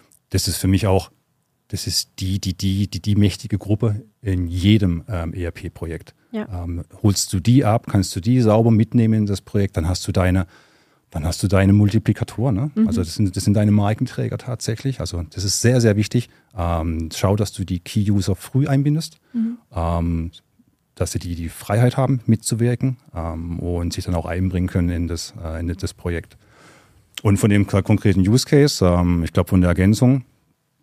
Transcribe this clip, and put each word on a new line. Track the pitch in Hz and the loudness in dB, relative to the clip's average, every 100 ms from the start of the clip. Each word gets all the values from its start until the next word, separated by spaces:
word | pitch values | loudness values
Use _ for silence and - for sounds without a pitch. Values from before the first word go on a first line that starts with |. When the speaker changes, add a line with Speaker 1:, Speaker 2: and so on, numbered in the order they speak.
| _ _ _ | _ _ _
Speaker 1:
das | 95 - | -4 -2
ist | - | -2
für | 92 | 0
mich | 95 95 | 2 2
auch, | 95 - _ _ _ _ _ _ | 0 -2 _ _ _ _ _ _
das | 101 - | -10 -6
ist | - - - | -6 -6 -6
die, | 95 95 | -4 -2
die, | 95 87 | -4 -2
die, | 98 95 101 | -2 0 -2
die, | - | -4
die | 104 101 | 0 2
mächtige | 101 - - 101 | 2 0 -6 -6
Gruppe | 101 107 117 104 - _ | -2 -2 0 -2 -8 _
in | 104 92 85 | -4 -2 -2
jedem, | 87 95 107 98 82 - | 0 4 4 4 -2 -4
ähm, | 90 82 | -6 -6
E | 78 | -6
R | 85 | -8
P-Projekt. | - 85 - 80 80 - - _ | -8 -12 -12 -10 -10 -14 -20 _
Speaker 2:
Ja. | 220 208 90 | -10 -8 -8
Speaker 1:
Ähm, | 87 82 - - | -8 -8 -10 0
holst | 107 98 - | 0 0 -2
du | 98 | -2
die | 98 127 | 2 4
ab, | 104 113 - | 4 0 0
kannst | 107 90 98 | -2 -2 -4
du | |
die | 92 127 | 0 2
sauber | 110 107 117 | 4 4 6
mitnehmen | 110 113 120 113 | 4 4 2 2
in | 110 104 | 2 0
das | 98 | -2
Projekt, | - 104 98 - | -4 -2 -2 -2
dann | 82 | -2
hast | 90 - | -2 -2
du | |
deine, | 95 90 92 90 _ _ _ _ _ _ | 0 2 2 -2 _ _ _ _ _ _
dann | 87 80 | -6 -6
hast | - | -2
du | 101 | 2
deine | 95 98 | 4 6
Multiplikatoren, | 101 104 110 - - 117 - 131 | 6 4 2 0 0 -2 -4 -2
ne? | 95 151 | -2 -2
Speaker 2:
Mhm. | 214 220 | 0 0
Speaker 1:
Also | 226 | 0
das | 85 | -2
sind, | - 98 98 | -2 -2 0
das | |
sind | 104 | 2
deine | 101 104 | 4 4
Markenträger | 101 101 107 131 - 120 117 | 4 2 0 -4 -4 -6 -6
tatsächlich. | - 117 - 113 135 127 | -8 -8 -6 -4 -4 -6
Also | 87 85 82 | -6 -6 -8
das | - | -6
ist | 98 - | -4 0
sehr, | 117 127 | 2 4
sehr | 113 104 | 4 4
wichtig. | 101 120 - _ _ 104 | 2 -2 -4 _ _ -6
Ähm, | 85 85 80 80 82 | -2 -2 -2 -4 -6
schau, | - 95 104 | 0 2 2
dass | 107 | 0
du | - | -6
die | 92 90 | -6 -6
Key-User | - 113 101 101 95 | -4 -2 0 0 0
früh | 92 - 131 143 | -4 -4 -2 0
einbindest. | 135 143 151 160 _ _ | 2 2 0 -4 _ _
Speaker 2:
Mhm. | 240 226 240 _ | -4 -4 -6 _
Speaker 1:
Ähm, | 85 85 85 85 82 82 - _ _ _ _ _ - | -4 -2 0 0 -2 -6 -10 _ _ _ _ _ -8
dass | 87 | -6
sie | - | -6
die, | 90 | -8
die | 82 82 | -8 -8
Freiheit | - - 104 123 - | -10 -4 0 0 0
haben, | 131 127 - | -2 -2 0
mitzuwirken, | 110 - 110 120 123 131 123 _ 85 | 0 0 -2 -2 -2 -4 -6 _ -10
ähm, | 82 82 85 85 | -8 -8 -8 -6
und | 87 87 87 | -4 -4 -4
sich | - | -6
dann | 95 | -4
auch | 87 80 | -4 -2
einbringen | 87 92 90 90 | -2 -2 0 -2
können | 95 87 | 0 0
in | 85 85 | -2 -4
das, | 85 - - | -6 -10 -12
äh, | 82 82 | -10 -8
in | 82 | -6
das | 87 95 | -6 -8
Projekt. | - 90 82 - - _ _ - - _ _ _ _ | -8 -8 -8 -10 -18 _ _ -20 -20 _ _ _ _
Und | 107 101 | -2 0
von | 110 | 2
dem | 101 98 | 2 2
k-, | 101 | 0
konkreten | - 107 110 92 | 2 2 2 2
Use | 92 123 - | 4 2 4
Case, | 147 143 - 90 | 4 4 2 2
ähm, | 87 87 87 | 2 2 0
ich | 85 | 0
glaub, | - 85 | -2 2
von | 95 | 4
der | 90 | 4
Ergänzung, | 87 95 110 127 135 - _ _ _ _ _ | 4 2 4 4 2 -2 _ _ _ _ _